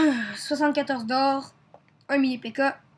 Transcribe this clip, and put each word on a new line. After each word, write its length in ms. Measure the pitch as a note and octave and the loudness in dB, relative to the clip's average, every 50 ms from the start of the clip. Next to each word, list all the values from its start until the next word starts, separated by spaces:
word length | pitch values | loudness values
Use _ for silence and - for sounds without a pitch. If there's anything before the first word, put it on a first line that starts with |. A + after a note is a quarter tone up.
| D#4+ D4+ C4+ A#3+ A3 G#3 G#3 | 4 4 4 2 -2 -6 -8
Soixante-quatorze 680 | - - - D4 C4 D4+ D4 C#4+ D4 C#4+ C#4+ C#4 B3+ A3+ | -10 -6 -4 -2 0 2 2 2 0 -2 -2 -4 -4 -4
d'or. 460 | A3 B3+ C4 C4+ C#4 C4+ C4+ C4+ - - _ _ _ - - _ _ _ _ _ - | -2 0 2 2 2 0 0 -4 -8 -16 _ _ _ -20 -20 _ _ _ _ _ -2
Un 100 | C#4 C#4+ | 0 2
mini 200 | C4+ C4 B3+ A#3+ | 2 2 0 -2
P 140 | - A#3 A3 | -6 -6 -2
K. 80 | - C4+ - - - _ _ _ | 0 0 0 0 -4 _ _ _